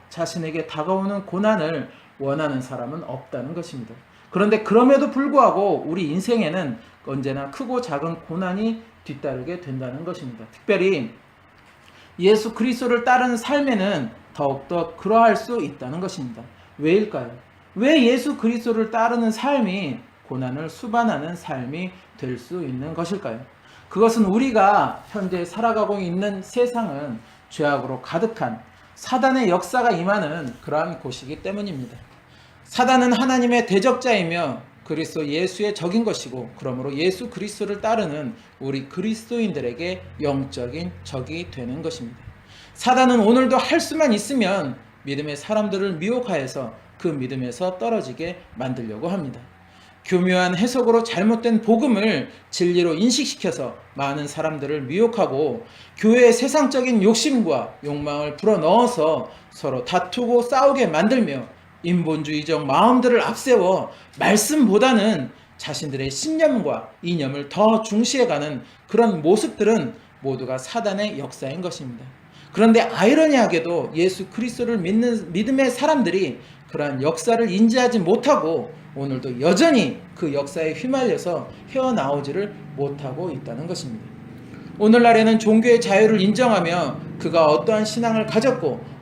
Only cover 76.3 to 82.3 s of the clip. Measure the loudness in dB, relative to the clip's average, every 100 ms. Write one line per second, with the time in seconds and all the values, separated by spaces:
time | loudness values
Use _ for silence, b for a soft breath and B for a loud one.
76.3 | -4 B B -12 -6 -4 -2 -2 0 0
77.3 | 2 2 4 4 4 2 2 2 2 4
78.3 | 2 2 -2 -4 B B -8 -6 -6 -6
79.3 | -2 2 4 6 4 2 -2 -14 -6 -4
80.3 | -2 -4 -4 -4 -4 -2 0 2 0 -2
81.3 | -4 -6 B -8 -2 0 0 0 -2 -2